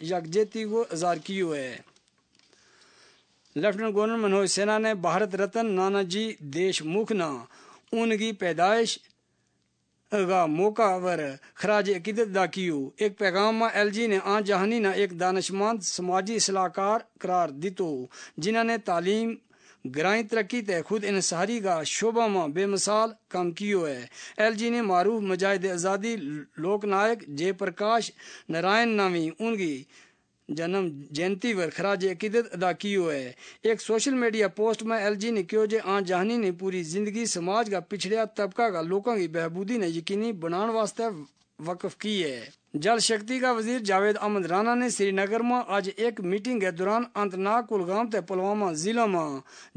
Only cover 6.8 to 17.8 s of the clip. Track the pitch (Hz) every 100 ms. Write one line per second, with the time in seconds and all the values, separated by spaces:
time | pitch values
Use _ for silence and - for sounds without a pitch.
6.8 | 156 185 220 214 165 131 113 - - -
7.8 | _ 226 226 220 220 208 180 160 180 220
8.8 | 226 - - _ _ _ _ _ _ _
9.8 | _ _ _ 208 180 185 165 151 202 214
10.8 | 220 185 180 170 147 135 - - 190 208
11.8 | 196 190 170 214 220 190 180 190 180 151
12.8 | 135 - 208 196 196 180 208 220 226 196
13.8 | 208 202 233 190 190 208 196 196 196 233
14.8 | 202 190 202 175 180 190 180 190 208 226
15.8 | 175 - 180 185 196 226 - 196 185 170
16.8 | 196 226 226 _ 185 180 165 139 180 185